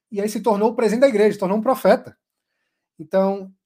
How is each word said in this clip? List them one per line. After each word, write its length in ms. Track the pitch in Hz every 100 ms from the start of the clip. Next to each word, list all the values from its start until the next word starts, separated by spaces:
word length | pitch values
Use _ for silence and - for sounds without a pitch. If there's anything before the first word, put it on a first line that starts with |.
| -
e 100 | 196
aí 80 | 208
se 120 | 220
tornou 300 | 233 202 233
o 40 | 240
presidente 260 | 220 226
da 80 | 277
igreja, 240 | 208 214
se 60 | 202
tornou 180 | 180 202
um 40 |
profeta. 560 | 240 254 190 233 - - _ _ _ _ _ _ _ -
Então, 540 | 156 190 196 196 190 _